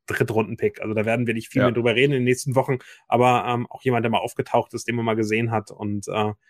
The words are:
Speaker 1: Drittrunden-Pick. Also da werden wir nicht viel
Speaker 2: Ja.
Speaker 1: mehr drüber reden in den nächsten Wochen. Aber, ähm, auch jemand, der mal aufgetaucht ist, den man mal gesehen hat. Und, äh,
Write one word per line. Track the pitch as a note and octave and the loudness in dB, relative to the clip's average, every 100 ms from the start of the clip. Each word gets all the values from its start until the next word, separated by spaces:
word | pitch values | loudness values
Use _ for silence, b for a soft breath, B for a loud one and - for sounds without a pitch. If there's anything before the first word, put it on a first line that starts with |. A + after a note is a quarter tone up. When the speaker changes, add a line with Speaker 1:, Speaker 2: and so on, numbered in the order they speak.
| - | -8
Speaker 1:
Drittrunden-Pick. | - A#2+ A2 G#2+ A#2 G#2 - | -2 0 0 -2 -2 -4 -4
Also | G#2 | -6
da | G#2+ | -2
werden | G#2+ A#2 A#2 | 0 0 -2
wir | |
nicht | A2+ - | -4 -2
viel | C3 | 0
Speaker 2:
Ja. | G#2 | 2
Speaker 1:
mehr | |
drüber | A#2 A#2+ A2+ | 2 2 4
reden | C#3 | 2
in | C3+ | 2
den | |
nächsten | B2 B2+ C#3+ | 0 0 0
Wochen. | B2+ B2+ B2+ B B B | 0 0 -4 B B B
Aber, | A#2+ B2 B2 G2+ | 4 4 4 2
ähm, | A#2+ A#2+ | -2 -4
auch | - | -4
jemand, | C3 A#2+ | -2 0
der | A#2 | 0
mal | G#2 | 0
aufgetaucht | B2 - A2 A#2+ - | -2 -6 -2 0 -2
ist, | A#2 - | -8 -4
den | |
man | A#2+ | -2
mal | A2+ A2 | 0 0
gesehen | G#2+ A2 A#2 | 0 0 0
hat. | A2 G#2 | -2 -4
Und, | - G#2 G#2 - | -8 -6 -6 -4
äh, | G#2+ G#2+ G#2 _ | -2 -2 -4 _